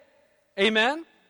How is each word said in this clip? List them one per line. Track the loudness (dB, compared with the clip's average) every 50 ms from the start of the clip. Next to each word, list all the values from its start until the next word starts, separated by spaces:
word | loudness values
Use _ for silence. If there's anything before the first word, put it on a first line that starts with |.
| _ _ _ _ _ _ _ _ _ _ -4 0
Amen? | 0 2 2 2 0 0 -2 -4 -10 _ _ _ _